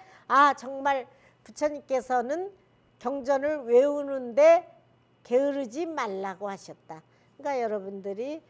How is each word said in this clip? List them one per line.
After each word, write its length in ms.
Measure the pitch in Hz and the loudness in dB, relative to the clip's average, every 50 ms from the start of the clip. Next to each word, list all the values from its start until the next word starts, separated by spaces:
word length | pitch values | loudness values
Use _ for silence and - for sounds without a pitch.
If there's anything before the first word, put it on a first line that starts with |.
| - - - - _ | -4 -16 -20 -18 _
아, 260 | - 233 269 285 285 262 | 2 4 6 6 6 4
정말 520 | - 233 254 277 269 277 285 277 262 240 - - _ _ _ _ _ _ | 0 -6 -10 -10 -4 -2 0 0 0 -4 -8 -16 _ _ _ _ _ _
부처님께서는 1080 | - - - 294 302 294 285 - - 269 254 - - 254 247 226 247 294 339 370 403 403 _ _ _ _ _ _ _ _ _ | -20 -6 -4 -2 -2 -2 -6 -6 -4 -4 -4 -2 0 0 0 0 -2 -4 -4 -6 -8 -12 _ _ _ _ _ _ _ _ _
경전을 640 | - 247 277 277 240 262 277 269 277 302 311 294 247 | -6 -6 -6 -4 0 0 0 2 0 -2 -2 -4 0
외우는데 1080 | 226 240 247 277 285 285 294 285 277 277 262 247 240 220 262 302 320 330 359 339 - - _ _ _ _ _ _ _ _ _ _ | 4 6 6 6 6 2 -2 -4 -6 -6 -6 -8 -2 2 6 8 8 8 6 2 -4 -14 _ _ _ _ _ _ _ _ _ _
게으르지 640 | - 240 254 277 285 277 277 277 214 220 294 349 | 0 2 2 2 2 0 -2 -6 -6 -6 -6 -6
말라고 640 | 330 320 285 247 214 190 190 196 196 185 170 208 202 | -6 -4 -4 -4 -4 -4 -6 -6 -8 -8 -8 -10 -10
하셨다. 520 | 196 - - - 147 - _ - 156 156 - _ _ _ _ _ _ | -10 -12 -14 -18 -20 -20 _ -18 -18 -18 -20 _ _ _ _ _ _
그러니까 240 | - - 294 277 254 | -8 -6 -4 -2 -2
여러분들이 800 | 233 220 214 208 190 196 202 196 185 202 196 202 247 277 302 320 - | -2 -2 -2 -4 -6 -8 -10 -8 -8 -8 -6 -6 -6 -8 -8 -10 -12